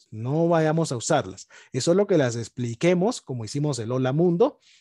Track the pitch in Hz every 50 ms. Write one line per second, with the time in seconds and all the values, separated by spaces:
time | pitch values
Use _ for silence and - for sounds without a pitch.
0 | _ - 110 107 113 127 147 160 170 170 170 160 156 156 156 165 165 - 135 113
1 | - - 160 139 107 95 92 - - _ - - - _ - 131 - 165 185 190
2 | 208 196 190 156 135 123 113 120 113 - _ - 120 117 117 - - 170 185 175
3 | 180 226 254 - - - 135 120 110 104 - 143 147 147 135 117 107 113 127 131
4 | 131 127 135 156 175 180 170 175 233 294 - _ _ _ _ _